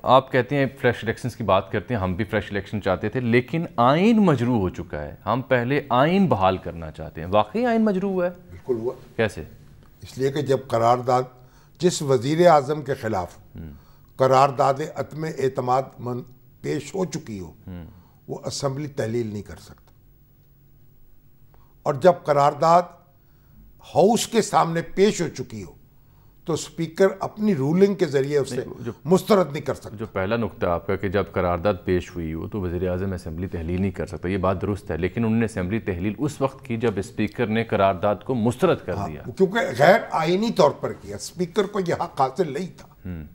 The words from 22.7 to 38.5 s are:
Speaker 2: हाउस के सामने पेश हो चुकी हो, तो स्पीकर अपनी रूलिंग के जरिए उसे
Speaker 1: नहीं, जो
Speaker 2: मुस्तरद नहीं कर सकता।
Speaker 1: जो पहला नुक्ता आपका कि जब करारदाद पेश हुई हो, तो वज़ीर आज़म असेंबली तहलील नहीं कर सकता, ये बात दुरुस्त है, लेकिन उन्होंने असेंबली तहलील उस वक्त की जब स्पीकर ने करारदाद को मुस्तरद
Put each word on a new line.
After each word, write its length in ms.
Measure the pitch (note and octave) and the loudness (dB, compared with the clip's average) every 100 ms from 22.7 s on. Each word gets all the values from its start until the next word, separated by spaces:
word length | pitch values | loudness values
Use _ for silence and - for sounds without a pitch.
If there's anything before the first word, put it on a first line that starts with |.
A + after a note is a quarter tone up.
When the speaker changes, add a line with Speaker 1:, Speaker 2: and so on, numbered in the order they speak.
| E3+ F3 - _ _ _ _ _ - - - | 4 4 -12 _ _ _ _ _ -20 -20 -20
Speaker 2:
हाउस 440 | - C#3 F#3+ A3+ - | -4 4 4 4 2
के 160 | A3+ | -2
सामने 380 | - D#3 D#3+ E3 | 2 2 2 -2
पेश 420 | E3 - G#3 - | -4 2 2 4
हो 60 | D3+ | -4
चुकी 340 | - B2+ A2 | -6 -12 -12
हो, 100 | E2+ - - _ _ _ - _ - | -14 -18 -20 _ _ _ -20 _ -6
तो 100 | D#3 | -6
स्पीकर 640 | - - D#3+ - G3 - | -6 -8 -8 2 2 2
अपनी 320 | F#3 - G#3+ | -8 -2 0
रूलिंग 420 | D#3+ C3+ F3 G3+ G3 | 0 2 4 4 4
के 100 | E3+ | 0
जरिए 320 | C#3 C#3 D3 | 0 0 0
उसे 180 | C3 B2 | 0 -6
Speaker 1:
नहीं, 280 | - - | -8 -10
जो 100 | A#2 - D3 | -12 -10 2
Speaker 2:
मुस्तरद 460 | F3+ - G#3 D#3 | 2 4 4 4
नहीं 100 | D3 | -2
कर 120 | C3 | -6
सकता। 220 | A2+ - G#2 | -6 -10 -10
Speaker 1:
जो 100 | A2+ | -6
पहला 300 | G2 F#2+ A#2 | -4 0 0
नुक्ता 380 | G#2+ - F#2 | -2 -2 -2
आपका 220 | E2+ - F#2+ | -2 -2 -2
कि 120 | G2+ | 0
जब 240 | G2 F2+ | -2 -2
करारदाद 420 | G2 F#2 F2 F#2+ F#2+ - | -2 0 0 0 -2 0
पेश 300 | F2+ - F2 | -2 -2 -8
हुई 160 | D#2+ | -6
हो, 160 | D#2+ F#2+ | -6 -6
तो 120 | A2 | -6
वज़ीर 280 | F2+ F2 F#2 | -4 -2 -2
आज़म 260 | F2+ G2 | -2 -4
असेंबली 320 | F2+ E2 D#2+ F#2 | -6 -8 -8 -6
तहलील 340 | F2 D#2+ F2+ | -6 -4 -2
नहीं 120 | G2 | -2
कर 140 | - D#2 | -2 -8
सकता, 220 | D#2 F2 | -6 -4
ये 80 | G2 | 0
बात 200 | F#2 G2 | 0 0
दुरुस्त 340 | F#2+ F#2+ - | -4 -4 -6
है, 60 | D#2+ | -4
लेकिन 280 | F2+ - | -2 -2
उन्होंने 200 | A2+ A2+ | 0 0
असेंबली 340 | A2 G#2 F2+ A2 | 0 -2 -4 -4
तहलील 380 | G2+ F2 G2 G2 | -4 -4 -4 -4
उस 200 | C#3+ - | -6 -2
वक्त 260 | C3+ - - | -4 -4 -8
की 100 | A2+ | -2
जब 240 | A#2 G2 | -2 -2
स्पीकर 480 | F#2+ - G#2+ - A2+ | -6 -4 -4 -2 -2
ने 160 | A2 | -2
करारदाद 580 | A2+ G#2 G2 F#2 G#2 G2+ - | -2 2 2 2 -2 -2 -4
को 80 | |
मुस्तरद 460 | B2+ G#2+ | 0 0